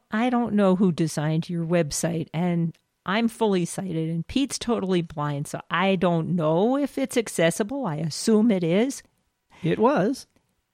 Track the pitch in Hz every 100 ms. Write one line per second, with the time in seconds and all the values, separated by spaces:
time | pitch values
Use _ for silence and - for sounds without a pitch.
0 | - 214 247 240 233 208 190 185 196 156
1 | 160 - 151 160 165 170 165 175 156 -
2 | 160 165 - 156 175 170 165 - _ _
3 | - 202 233 - 220 190 170 - 190 160
4 | 160 165 160 262 269 - - 220 185 185
5 | 170 - 147 143 147 160 - 170 190 190
6 | 180 170 160 175 156 160 220 269 285 -
7 | 269 247 226 - 165 - 214 277 233 151
8 | 160 - - 214 233 190 170 185 262 -
9 | - _ _ _ _ - 160 180 226 190
10 | 196 269 - _ _ _ _